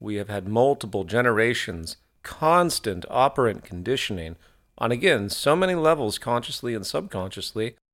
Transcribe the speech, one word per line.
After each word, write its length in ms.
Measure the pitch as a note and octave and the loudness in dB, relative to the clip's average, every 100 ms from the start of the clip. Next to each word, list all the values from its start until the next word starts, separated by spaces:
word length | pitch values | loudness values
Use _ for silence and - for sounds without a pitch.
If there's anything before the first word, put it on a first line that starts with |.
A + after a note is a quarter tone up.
We 140 | G#2+ | -8
have 140 | G#2 G2+ | -6 -6
had 180 | G2+ F#2 | -6 -2
multiple 560 | A2 C3+ C#3 G#2 G2 | 4 4 2 -2 -6
generations, 920 | F#2 A2+ B2 G#2+ A2+ A#2+ - E2 E2 - _ _ | -2 2 2 4 2 2 -4 -8 -10 -14 _ _
constant 800 | - - D#3 F3 E3+ - A2 F2 - | -18 -2 4 4 4 0 -4 -6 -2
operant 540 | B2 C#3 C#3 A#2 G2 | 2 4 4 2 2
conditioning 720 | - F2 F#2+ C3+ - F#2 D#2+ E2+ _ _ _ - | -6 -8 -2 -2 -2 -6 -8 -12 _ _ _ -4
on, 140 | A#2 | -2
again, 360 | B2 F3+ B2+ G2+ | 2 2 2 0
so 260 | - C#3+ | -2 2
many 200 | E3 F#3 | 2 2
levels, 440 | F3 D#3+ D#3 A2 - | 2 2 2 0 -4
consciously 560 | B2+ A#2+ A#2+ - B2 | -2 -2 -2 -8 -6
and 120 | A2+ F#2+ | -6 -4
subconsciously, 880 | D3 F#3+ G2 F#2 G2 - A2 A2+ - _ | -6 -6 -6 -6 -8 -8 -4 -6 -8 _